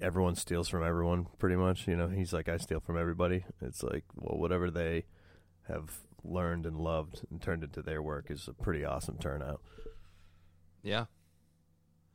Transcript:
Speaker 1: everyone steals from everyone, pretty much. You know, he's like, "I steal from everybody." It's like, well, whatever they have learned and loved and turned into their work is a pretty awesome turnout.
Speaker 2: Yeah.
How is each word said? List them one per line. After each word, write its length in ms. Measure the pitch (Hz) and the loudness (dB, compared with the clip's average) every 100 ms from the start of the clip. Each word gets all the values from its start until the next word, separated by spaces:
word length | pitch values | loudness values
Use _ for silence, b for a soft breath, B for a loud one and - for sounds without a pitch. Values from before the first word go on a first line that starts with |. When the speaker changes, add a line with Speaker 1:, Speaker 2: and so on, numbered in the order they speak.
Speaker 1:
everyone 340 | 90 87 90 87 | 0 4 4 2
steals 320 | - 85 87 | 0 0 0
from 160 | 90 | 2
everyone, 440 | 82 85 85 87 90 - | 2 4 4 4 0 0
pretty 180 | 95 90 | 4 6
much. 320 | 92 90 - | 4 4 2
You 80 | 87 | 2
know, 140 | 85 | 2
he's 240 | 95 87 | 0 0
like, 160 | 87 80 | 0 0
"I 80 | 85 | -2
steal 240 | - 82 | 0 -2
from 160 | - 85 | 0 0
everybody." 480 | 85 85 90 92 92 - | 2 2 4 2 0 -8
It's 200 | 64 - | -8 -4
like, 220 | 62 71 - | -2 -2 -6
well, 240 | - - 76 | -8 -4 0
whatever 320 | 85 90 87 | 2 2 2
they 360 | 82 82 82 - b b b b _ - | 2 0 0 -2 b b b b _ -8
have 320 | 80 78 - - - | -6 -6 -12 -16 -14
learned 440 | - 87 87 85 82 | -4 0 0 0 -2
and 100 | 78 | -2
loved 440 | 80 80 80 - - | 0 0 -2 -8 -10
and 100 | 87 | -6
turned 220 | - 85 | -2 -2
into 180 | 76 - | -4 -8
their 200 | 76 78 | -4 -4
work 280 | 76 73 69 | -2 -4 -6
is 200 | 73 - | -8 -8
a 40 | |
pretty 300 | 67 - 80 | -4 0 0
awesome 340 | 71 67 - - | 0 -2 -4 -4
turnout. 440 | - 69 69 73 B B B B B B B B B B - - | -4 -2 -4 -6 B B B B B B B B B B -20 -12
Speaker 2:
Yeah. 220 | 98 107 117 - _ _ _ _ _ _ _ _ _ | -2 -2 -2 -8 _ _ _ _ _ _ _ _ _